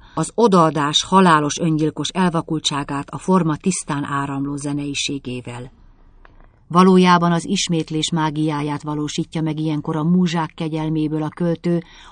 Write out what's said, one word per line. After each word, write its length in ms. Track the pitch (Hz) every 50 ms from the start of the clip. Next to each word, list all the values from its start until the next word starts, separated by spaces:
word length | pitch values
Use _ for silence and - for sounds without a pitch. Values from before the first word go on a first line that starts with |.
| - - -
az 160 | 160 160 - -
odaadás 720 | - 226 226 190 180 160 160 139 156 143 147 147 - -
halálos, 540 | - 190 190 190 180 160 151 147 147 - -
öngyilkos 520 | - 160 160 151 156 151 - - 147 -
elvakultságát 1000 | - 180 185 175 160 165 160 - 160 156 - - 147 139 147 - 143 139 139 -
a 80 | - -
forma 380 | - 185 185 185 165 160 147
tisztán 480 | 143 - 196 180 - - - 151 143 143
áramló 520 | - 143 139 139 139 139 139 139 143 143
zeneiségével. 1160 | 143 143 147 143 147 143 143 139 - - - 143 135 - 123 127 127 123 123 120 123 127 135 - _ - - _ _ _ _ _ - - - _ - - - _ _ _ -
Valójában 640 | 156 175 185 190 185 185 185 180 175 170 170 175
az 140 | 170 170 -
ismétlés 640 | - 202 180 - - 170 160 156 - 156 156 151 -
mágiáját 720 | 170 160 156 156 147 151 156 160 151 143 147 151 143 143 -
valósítja 580 | 151 147 151 151 147 - - 156 - - 165
meg 180 | 160 156 151 156
ilyenkor 360 | 156 156 151 147 - 160 151
a 80 | 156 151
múzsák 480 | 170 180 185 180 170 165 170 160 156 -
kegyelméből 680 | - 165 156 156 160 156 156 160 156 156 147 156 156 156
a 60 | 151
költő, 540 | - - 175 170 165 165 - 175 170 170 - - - - - -